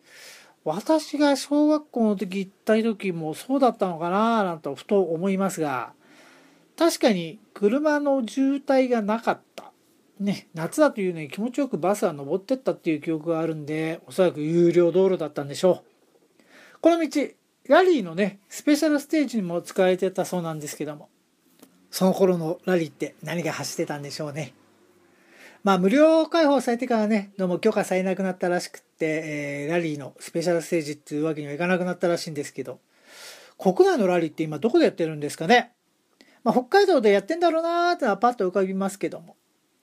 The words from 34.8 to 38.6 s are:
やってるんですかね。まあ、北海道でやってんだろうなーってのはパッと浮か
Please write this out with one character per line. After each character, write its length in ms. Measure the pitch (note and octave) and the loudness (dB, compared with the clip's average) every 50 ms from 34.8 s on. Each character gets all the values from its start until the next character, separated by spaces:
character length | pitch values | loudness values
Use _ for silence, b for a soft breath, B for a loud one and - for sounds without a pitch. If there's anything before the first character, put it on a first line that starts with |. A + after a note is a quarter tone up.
| D4+ | 2
や 60 | G3+ | 2
っ 20 | - | 2
て 100 | - E3+ | -2 -4
る 100 | D#3+ D#3+ | -4 -4
ん 40 | D3+ | -6
で 80 | D3 D3 | -8 -8
す 100 | - - | -6 -6
か 100 | D#3+ E3+ | 2 4
ね。 260 | A#3+ A#3+ A#3+ - _ _ _ _ _ _ _ _ _ b b b b b b | 4 4 4 0 _ _ _ _ _ _ _ _ _ b b b b b b
ま 80 | A#3 | 0
あ、 20 | - | 0
北 120 | A#3+ B3 | 0 0
海 200 | - - G4 G4+ | 2 4 4 4
道 160 | E4+ C4+ C4 | 6 4 4
で 80 | G#3+ G#3+ | 4 4
や 120 | G3+ G3+ | 4 4
っ 20 | G3 | 2
て 120 | - D#4+ | -2 -2
ん 40 | F4 | 0
だ 100 | F4 E4+ | 0 2
ろ 100 | D#4 D#4+ | 2 0
う 40 | E4 | -2
な 280 | E4+ E4+ E4+ F4 F4 | -2 0 0 0 0
ー 40 | F4 | 0
っ 20 | F4 | 0
て 80 | D4+ | 0
の 60 | A3+ | -2
は 60 | G3 F#3+ | 0 2
パ 120 | A#3+ A#3+ | 0 0
ッ 60 | B3 | 0
と 120 | - G3 F3+ | 0 -4 -2
浮 40 | |
か 120 | F3+ G3+ | 0 0